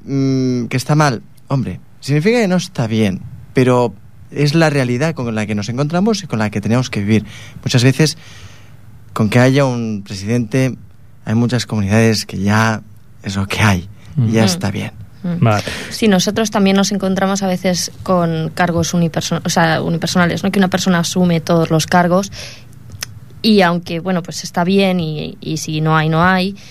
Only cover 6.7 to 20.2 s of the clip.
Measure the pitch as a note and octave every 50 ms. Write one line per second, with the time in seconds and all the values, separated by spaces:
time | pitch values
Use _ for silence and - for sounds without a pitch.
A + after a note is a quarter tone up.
6.7 | A2+ B2+ B2 - - G#2+ G2 G#2 A2 G#2 G#2 - - - - - - - - G2+
7.7 | - B2 A#2 C3 C3 - D#3 D3 - - - - - - - - - - - -
8.7 | - - - - - - - - - - A2 G2+ G2+ B2 B2 C3 C3 C#3+ C#3 C3
9.7 | B2 A#2+ A#2 A2 G#2+ G2+ G2 - G#2 F#2 G2 G#2 A#2 B2 A#2 G2+ - C3 C3 B2+
10.7 | - - - - - - - - - - - - A2 A#2 A#2+ A2+ B2 A#2 - -
11.7 | A#2 G#2+ G2 F#2+ G#2+ A2+ A2+ A2+ A2 G2+ - - - F#2+ F#2+ G2+ G#2 A2 A2 A2
12.7 | A2 G#2 - - - - - - - - - G#2 G2 G2 G2 G2 - - G#2 G#2
13.7 | G2 F2 - - - - - - - C#3+ A#2+ A2 A2 A2+ - - F3+ - - G2
14.7 | G2+ G2+ G2+ A2+ - - - - - - - F3+ E3+ E3+ B2+ A2+ G#2 G2+ - -
15.7 | - - - - - - A#3 G#3+ F#3+ F#3 F3+ G#3 G3+ A3+ A3+ G#3+ - G#3+ G3 F#3+
16.7 | F#3+ G3 G3 - G#3 F#3+ F#3+ F#3+ F#3+ F#3+ G3 F#3+ G3 G3 G3 F#3+ F3+ F#3 - F#3
17.7 | F3+ E3 - - - - - - F#3 F3+ E3+ E3 D#3+ D#3+ D#3+ D#3+ - - F3+ E3+
18.7 | E3 E3+ E3 - - F3 E3+ D#3+ - E3+ - - E3 D#3+ - F3+ - F#3 E3 D#3+
19.7 | D#3+ - - - E3+ D#3+ - - - F#3